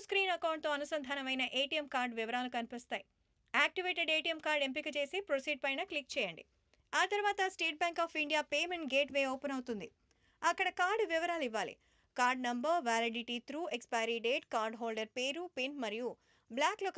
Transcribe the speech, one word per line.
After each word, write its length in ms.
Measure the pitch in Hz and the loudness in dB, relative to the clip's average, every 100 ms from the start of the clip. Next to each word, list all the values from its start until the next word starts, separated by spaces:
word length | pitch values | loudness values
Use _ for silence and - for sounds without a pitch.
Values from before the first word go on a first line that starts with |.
| 415 | 2
స్క్రీన్ 280 | 392 381 339 | 2 2 2
అకౌంట్‌తో 360 | 330 311 302 285 | 0 0 0 -2
అనుసంధానమైన 680 | 294 311 262 277 262 262 247 254 | -2 -4 -4 -4 -2 -2 0 0
ఏటీఎం 260 | 277 311 294 | 0 0 0
కార్డు 220 | 269 247 226 | 0 0 -2
వివరాలు 320 | 220 247 247 247 | -2 0 -2 -2
కనిపిస్తాయి. 500 | 233 240 - 208 - _ _ _ _ | -4 -8 -6 -8 -8 _ _ _ _
యాక్టివేటెడ్ 580 | 240 302 370 359 349 330 311 | 4 4 4 0 0 2 2
ఏటీఎం 260 | 330 320 311 | 2 -2 0
కార్డు 180 | 302 269 | 2 2
ఎంపిక 220 | 269 302 285 | -2 -2 -2
చేసి 220 | 277 370 403 | -2 -2 -2
ప్రొసీడ్ 320 | 277 277 294 277 | -2 0 -2 0
పైన 160 | 269 370 | -2 -2
క్లిక్ 200 | 311 262 285 | -4 -4 -2
చేయండి. 280 | 196 165 - _ _ _ _ 294 | -4 -4 -16 _ _ _ _ 2
ఆ 40 | 370 | 4
తర్వాత 260 | 403 403 403 381 - | 4 2 2 0 0
State 240 | 330 302 | -2 0
Bank 140 | 349 339 339 | 0 0 0
of 60 | 320 | 0
India 180 | 294 302 294 | 0 2 2
పేమెంట్ 380 | 294 339 349 302 269 | 0 0 -2 0 2
గేట్‌వే 280 | 277 277 269 | 2 2 0
ఓపెన్ 220 | 262 285 269 | 0 -4 -4
అవుతుంది. 320 | 254 214 - _ _ _ _ - | -4 -6 -8 _ _ _ _ -2
అక్కడ 260 | 320 349 370 - | 0 2 0 2
కార్డు 240 | 359 440 381 | 2 2 2
వివరాలు 320 | 330 349 339 262 | 2 2 0 -2
ఇవ్వాలి. 260 | 214 175 - _ _ _ - | -2 -4 -6 _ _ _ 2
కార్డు 260 | 240 254 247 | 2 4 0
నంబర్, 300 | 240 294 349 240 | 0 2 2 4
validity 480 | 226 233 233 233 240 - | 2 2 -2 -4 -6 -6
through, 160 | 285 349 240 | -6 -4 -6
expiry 420 | - 233 226 233 226 | -2 -2 0 0 0
date, 180 | 294 - | 0 0
కార్డు 220 | 240 220 226 | -2 -2 -2
హోల్డర్ 260 | 233 220 220 262 | -4 -4 -4 -2
పేరు, 260 | 262 294 359 - | -2 -2 -6 -4
పిన్ 180 | 254 285 | -4 -4
మరియు 240 | 226 214 240 165 _ _ - 233 | -4 -4 -6 -8 _ _ -8 0
బ్లాక్‌లో 340 | 311 427 392 | 2 2 -2